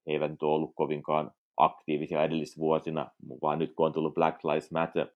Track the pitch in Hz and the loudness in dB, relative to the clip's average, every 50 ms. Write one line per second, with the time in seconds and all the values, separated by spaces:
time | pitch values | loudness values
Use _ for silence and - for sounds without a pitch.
0 | - 80 76 76 76 76 78 73 76 76 78 78 78 76 - - 78 71 76 73 | -6 -4 -2 -2 -2 -2 -4 -2 0 2 2 2 0 -2 -2 -2 -2 -2 -2 -4
1 | - - 76 76 73 - _ _ _ _ - - 76 - - - - - 76 71 | -2 0 0 0 0 -2 _ _ _ _ 2 4 4 4 4 -2 -6 -4 -4 -2
2 | 78 - 85 76 78 78 80 80 76 - - 80 78 78 80 78 - 82 80 78 | -2 -2 0 0 2 2 2 -2 -4 -4 -6 -2 2 2 2 2 0 -2 -4 -4
3 | 69 - _ _ - - 64 62 76 76 73 80 80 78 - - 82 80 78 80 | -6 -6 _ _ -18 -16 -12 -4 -2 0 0 0 -2 -2 0 0 0 2 2 0
4 | 80 78 76 85 80 80 78 - - 78 73 - - - 82 80 82 80 - 85 | -2 -2 0 2 2 2 0 -2 -2 -2 -2 -2 -2 -4 -2 -2 -2 0 -2 -2
5 | 73 - _ | -4 -4 _